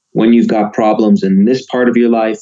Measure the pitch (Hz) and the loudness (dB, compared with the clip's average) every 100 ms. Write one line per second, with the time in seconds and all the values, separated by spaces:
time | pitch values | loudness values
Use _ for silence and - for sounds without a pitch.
0 | _ - 113 117 104 113 104 - 107 113 | _ -2 2 2 2 -2 -4 -2 -2 0
1 | 110 98 95 95 107 131 - 127 123 120 | 0 0 0 0 0 -2 -4 -2 0 0
2 | 120 113 110 107 | 0 0 -2 -6